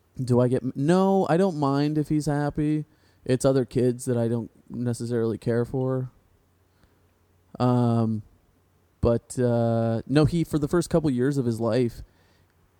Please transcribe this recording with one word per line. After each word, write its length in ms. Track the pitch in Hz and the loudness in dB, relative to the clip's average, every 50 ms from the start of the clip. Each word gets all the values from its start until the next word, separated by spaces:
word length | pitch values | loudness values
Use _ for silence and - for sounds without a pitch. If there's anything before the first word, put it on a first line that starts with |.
| _ _ _ - | _ _ _ -8
Do 160 | 127 120 123 120 | 0 2 4 4
I 80 | 127 123 | 4 2
get 140 | 131 - | 0 -2
m-, 100 | - 127 - | -2 -4 -4
no, 500 | - 139 156 180 185 190 196 196 190 190 - | -2 0 2 2 2 4 2 2 2 2 2
I 60 | 156 170 | 2 2
don't 180 | 196 196 160 | 2 0 0
mind 400 | 151 143 135 139 139 147 151 151 151 | -2 -2 0 0 0 0 0 0 -2
if 100 | 147 - | -2 0
he's 160 | 156 151 147 | -2 -2 -2
happy. 580 | 156 143 147 147 143 - - 151 151 151 156 151 - _ _ _ _ _ _ _ | -2 -2 -2 -2 -2 -2 -2 -2 -2 -2 -2 -4 -8 _ _ _ _ _ _ _
It's 200 | - 131 123 - | -2 -2 2 2
other 200 | 135 135 135 120 | 2 2 2 0
kids 400 | - - 131 120 127 120 123 - | 0 0 0 0 0 0 -2 -4
that 120 | 131 123 117 | -4 -2 -2
I 100 | 117 113 | 0 0
don't 220 | 120 117 110 - - _ _ _ | -2 -4 -4 -8 -14 _ _ _
necessarily 720 | - 120 120 120 117 - 117 117 120 117 113 113 107 - | -10 -6 -4 -4 -4 -6 -6 -4 -2 -2 0 -2 -2 -2
care 260 | - 123 117 117 120 | -2 -2 -2 0 -2
for. 460 | - - 131 131 131 131 131 127 127 - _ _ _ _ _ _ _ _ _ _ _ _ _ _ _ _ _ _ _ _ _ _ _ _ _ _ _ - - | -2 -4 -4 -2 -2 -2 -4 -4 -8 -12 _ _ _ _ _ _ _ _ _ _ _ _ _ _ _ _ _ _ _ _ _ _ _ _ _ _ _ -4 0
Um, 640 | 120 127 123 120 123 117 117 117 113 113 110 107 - - _ _ _ _ _ _ _ _ _ _ _ _ _ _ | 2 2 4 4 4 4 2 2 2 0 -2 -4 -6 -12 _ _ _ _ _ _ _ _ _ _ _ _ _ _
but, 380 | - 120 117 117 - _ - 131 | 0 2 2 0 -2 _ -4 0
uh, 640 | 123 120 117 117 117 117 117 113 113 117 113 113 - | 0 2 2 2 2 2 0 0 0 0 -2 -4 -4
no, 180 | - 131 151 156 | 0 2 2 2
he, 180 | - - 170 160 | 4 2 -2 -2
for 140 | - - 151 | -2 -2 -2
the 100 | 147 143 | -2 0
first 220 | - 175 165 - | 0 0 0 2
couple 200 | - 165 151 156 | 0 0 0 0
years 280 | 127 120 123 143 143 139 | 0 0 0 0 0 0
of 80 | 120 | -2
his 120 | 120 113 110 | -2 -2 -2
life, 440 | 117 113 107 131 123 117 - - - - _ _ _ _ _ _ _ _ _ _ _ _ _ _ | 0 0 2 2 0 0 -4 -8 -16 -20 _ _ _ _ _ _ _ _ _ _ _ _ _ _